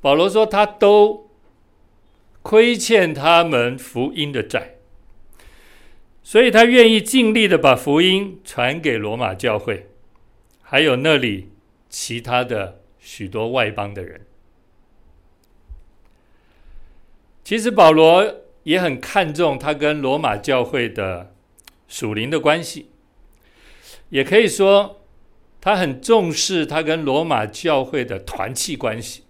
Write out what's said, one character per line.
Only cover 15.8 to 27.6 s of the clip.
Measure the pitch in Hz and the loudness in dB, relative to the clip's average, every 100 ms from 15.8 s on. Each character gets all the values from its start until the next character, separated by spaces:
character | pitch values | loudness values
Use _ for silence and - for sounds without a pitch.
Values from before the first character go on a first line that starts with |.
| - _ _ _ _ _ _ _ - - - - - _ _ _ | -20 _ _ _ _ _ _ _ -20 -20 -20 -20 -20 _ _ _
其 | - 226 | -6 -4
实 | 220 | -2
保 | 202 170 | 4 6
罗 | 160 160 170 208 - - _ | 8 6 6 2 -4 -20 _
也 | - 175 | -4 -2
很 | 175 127 | -2 -6
看 | - 208 175 | -4 -2 -2
重 | 151 170 135 | 0 -2 -2
他 | 143 | -6
跟 | 151 147 151 | -2 -2 -2
罗 | 135 143 | -2 -2
马 | 151 104 | -2 -4
教 | - 131 | -2 -2
会 | 123 139 117 | -2 -4 -4
的 | 104 95 90 95 _ _ _ - _ _ | -6 -8 -8 -14 _ _ _ -20 _ _
属 | - 110 | -12 -8
灵 | 107 120 | -6 -4
的 | 156 | -2
关 | 131 160 | 0 0
系， | 165 - - _ _ _ _ _ _ _ _ - - - - | -4 -16 -20 _ _ _ _ _ _ _ _ -20 -20 -20 -8
也 | 143 | -4
可 | 135 202 | 2 2
以 | 220 | 2
说 | - 196 202 202 - _ _ _ _ _ - | 2 4 4 2 -10 _ _ _ _ _ -8
他 | - 202 | -2 0
很 | 175 127 | -2 -6
重 | - 226 175 | 0 2 2
视 | 147 - 185 | -4 -4 -4
他 | 151 151 | -4 -4
跟 | 156 160 | -4 -4
罗 | 147 135 | -2 -2
马 | 165 131 | 0 -4
教 | 107 - | -4 -6